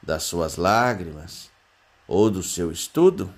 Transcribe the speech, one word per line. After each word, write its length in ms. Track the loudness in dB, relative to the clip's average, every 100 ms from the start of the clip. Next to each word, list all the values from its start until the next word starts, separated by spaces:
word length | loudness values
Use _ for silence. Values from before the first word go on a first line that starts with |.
Das 200 | -4 -4
suas 340 | -4 -4 -4 0
lágrimas? 920 | 2 4 2 0 -6 -12 -16 -18 -20 _ _ _ _ _ _
Ou 240 | 2 4
do 140 | 2
seu 260 | -6 -4 -4
estudo? 640 | -4 -6 4 4 4 -6